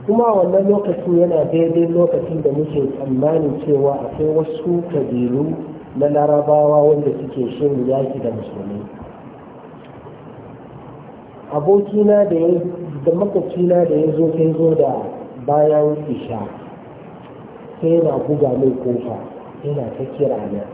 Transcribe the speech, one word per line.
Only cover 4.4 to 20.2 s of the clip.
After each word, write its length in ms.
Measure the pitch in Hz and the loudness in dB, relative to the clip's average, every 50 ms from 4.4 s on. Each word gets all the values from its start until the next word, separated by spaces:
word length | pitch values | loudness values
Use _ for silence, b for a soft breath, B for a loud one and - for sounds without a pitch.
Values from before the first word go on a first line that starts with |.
| 156 156 - - - 175 175 170 170 | 0 -2 -6 -6 -2 -2 -2 -2 -2
kabilu 680 | - - 151 127 113 123 120 123 120 123 135 147 165 160 - - - - - - - - | -2 -4 -4 -2 -2 -2 -2 -2 0 0 0 -2 -2 -4 -6 -8 -12 -14 -16 -16 -12 -4
na 140 | 127 139 147 | 0 0 2
Larabawa 720 | 147 147 147 147 151 147 147 156 151 151 151 147 151 151 | 2 2 2 4 2 2 4 4 4 4 4 4 6 6
wanda 300 | 147 151 151 147 147 - | 6 6 4 4 2 -2
suke 380 | - - 151 131 - 139 123 117 | -2 -4 -6 -8 -4 -4 -4 -4
shirin 340 | - - 151 143 139 127 123 | -4 -2 0 0 0 0 0
yaki 360 | 127 135 - - - - - | 0 0 0 0 -2 -4 -4
da 100 | 120 117 | -4 -4
Musulmi. 560 | 107 107 101 - - 101 98 101 101 104 - - - - - - - - - - - - - - - - - - - - - - - - - - - - - - - - - - - - - - - - - - - - - - - - - - - - - | -4 -6 -10 -10 -12 -10 -10 -10 -10 -10 -12 -12 -16 -16 -18 -18 -18 -18 -20 -20 -20 -20 -20 -20 -20 -20 -20 -20 -20 -20 -20 -20 -20 -20 -20 -20 -20 -20 -20 -20 -18 -18 -18 -18 -18 -18 -20 -20 -20 -18 -18 -18 -18 -18 -20 -20 -20 -20 -20 -20 -20 -20 -16
Abokina 800 | - 147 151 147 170 196 202 202 202 202 208 208 208 208 208 202 | -6 -6 -2 2 4 4 4 4 2 0 2 4 6 6 6 4
da 100 | - 180 | 2 2
ya, 240 | 165 165 170 180 175 175 180 - - - 160 143 143 | 2 2 2 2 2 0 -4 -6 -8 -10 -10 -10 -2
da 100 | 139 165 165 | 0 0 2
makwabcina 720 | 175 202 202 - 185 165 - - 180 180 175 180 175 170 | 2 0 0 0 -2 -2 -2 -2 0 2 4 4 4 4
da 100 | 165 156 | 4 2
ya 160 | 151 160 160 | 2 2 2
zo, 200 | 151 156 165 160 | 2 2 0 0
sai 220 | 160 165 160 160 156 | 2 2 2 2 2
zo 220 | 156 165 165 156 | 2 2 2 4
da 180 | - 143 135 127 113 104 92 - - - - - 131 | 4 2 2 2 -4 -6 -8 -10 -12 -14 -14 -14 -10
bayan 560 | 123 131 143 151 151 151 151 151 151 151 151 147 151 | -2 0 2 4 4 4 4 4 2 2 0 -2 -4
Isha, 340 | 147 123 107 113 107 113 110 101 101 - - - - - - - - - - - - - - - - - - - - - - - - - | -6 -8 -8 -6 -8 -8 -8 -8 -10 -12 -16 -16 -18 -18 -18 -20 -20 -20 -20 -20 -20 -20 -20 -20 -20 -20 -20 -20 -20 -20 -18 -18 -18 -12
sai 140 | - - 165 | -4 0 2
yana 280 | 165 170 165 151 139 131 | 4 4 4 2 0 -2
buga 320 | 123 139 151 147 147 131 | 0 -2 0 2 2 2
min 260 | 123 131 135 131 123 | 2 2 2 2 2
kofa, 420 | - - 123 120 117 - 123 110 98 - - - - - - - - | 0 -2 -2 -2 -2 -4 -6 -8 -8 -10 -14 -16 -18 -18 -18 -18 -10
yana 280 | - 143 147 143 123 110 | -8 -6 -4 -4 -6 -6
ta 120 | - - - | -8 -10 -10
kira 320 | 131 - - | -10 -2 0